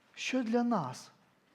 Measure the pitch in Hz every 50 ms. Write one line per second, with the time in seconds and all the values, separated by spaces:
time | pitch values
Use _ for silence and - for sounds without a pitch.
0 | _ _ - - - - - 254 262 214 220 240 240 240 240 196 147 127 127 -
1 | - - - _ _ _ _ _ _ _